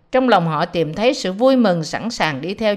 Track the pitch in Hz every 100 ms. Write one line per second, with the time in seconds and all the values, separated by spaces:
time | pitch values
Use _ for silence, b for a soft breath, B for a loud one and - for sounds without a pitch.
0 | _ 254 254 196 165 151 170 175 151 160
1 | 240 294 190 196 262 262 214 175 156 117
2 | 202 226 160 135 160 196 214